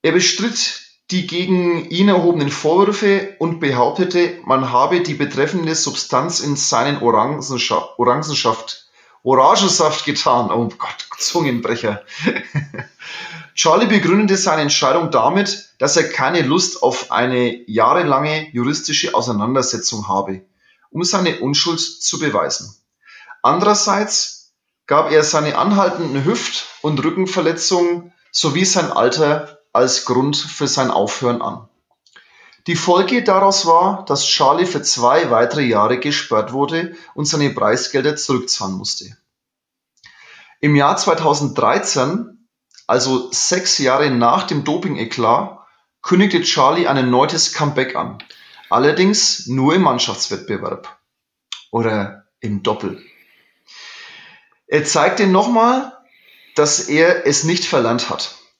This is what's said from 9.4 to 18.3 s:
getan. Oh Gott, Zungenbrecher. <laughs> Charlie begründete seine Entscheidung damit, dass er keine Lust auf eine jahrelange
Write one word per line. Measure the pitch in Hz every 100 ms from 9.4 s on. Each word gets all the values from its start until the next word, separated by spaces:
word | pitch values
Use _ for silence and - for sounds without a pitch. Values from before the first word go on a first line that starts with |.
| 139 208 196 - 156 151 -
getan. | - 151 123 107
Oh | 110 117 -
Gott, | - - - -
Zungenbrecher. | - 170 147 120 98 117 110 104 - - 170 - - 147 - -
<laughs> | - _ - - - 160 - -
Charlie | 160 175 220
begründete | 208 175 196 208 190
seine | 185 160
Entscheidung | 143 - 135 156 165
damit, | 131 117 190 196 - - _
dass | 143 165
er | 151
keine | - 131 175
Lust | 131 170 - -
auf | 123 123 -
eine | - 123 127 120 120 -
jahrelange | 110 113 165 156 135 151